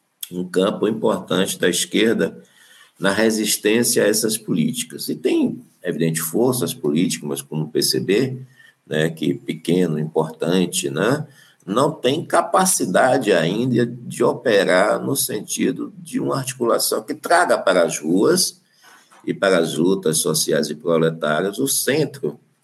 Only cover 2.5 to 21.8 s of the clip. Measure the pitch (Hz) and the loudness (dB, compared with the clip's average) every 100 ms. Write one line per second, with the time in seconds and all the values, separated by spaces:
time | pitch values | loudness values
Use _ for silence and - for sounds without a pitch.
2.5 | _ - - - - 98 98 113 110 107 | _ -20 -20 -20 -4 0 2 2 2 -2
3.5 | - 104 117 117 113 104 107 117 - - | 0 2 2 2 2 2 2 -2 -4 -4
4.5 | - - - - - - - 349 330 254 | -2 -2 -4 -10 -10 -8 -4 0 0 0
5.5 | - - _ 90 - 82 80 - - 127 | -4 -16 _ -8 -2 0 0 -2 0 2
6.5 | - 82 80 73 78 87 - 73 69 - | 0 -4 -4 -2 0 0 -2 -6 -8 -8
7.5 | 78 76 73 - 64 62 104 131 123 - | -8 -4 -2 0 -2 0 0 0 -6 -14
8.5 | _ - _ - 78 80 80 90 85 - | _ -20 _ -6 -2 -2 -2 -4 -4 -6
9.5 | 80 - 90 87 76 78 82 80 - 82 | -8 0 0 2 -2 -2 -2 -2 -4 -2
10.5 | 92 85 - 69 73 110 151 - - - | 0 0 -2 -4 -2 0 -2 -6 -16 -20
11.5 | _ 87 113 147 - 123 156 - 170 - | _ -4 0 0 0 -2 -2 0 0 2
12.5 | 185 190 - 104 101 127 139 101 87 80 | 2 2 0 0 2 4 4 4 2 2
13.5 | 107 127 113 120 - - - 135 139 120 | 0 0 2 0 -4 -12 0 0 2 2
14.5 | 101 85 92 104 - 127 135 - 110 - | 4 4 4 4 0 -2 -4 -4 -6 -8
15.5 | - - - 117 - - 254 135 135 131 | -2 -2 -2 -10 -12 -8 -4 -2 -4 -6
16.5 | - 117 104 - 113 - 104 - 170 170 | -2 0 0 0 -4 -6 -10 2 2 4
17.5 | 107 95 92 80 - 78 95 135 185 - | 2 4 4 2 0 0 2 4 2 0
18.5 | - _ _ - - _ - - 80 98 | -4 _ _ -20 -20 _ -12 -8 0 2
19.5 | 87 80 71 90 95 78 78 87 78 - | 4 2 2 2 2 0 0 0 -2 0
20.5 | 76 73 76 85 80 82 80 76 78 95 | 0 0 -4 0 2 2 0 -2 0 -2
21.5 | 107 135 - | -2 -2 -2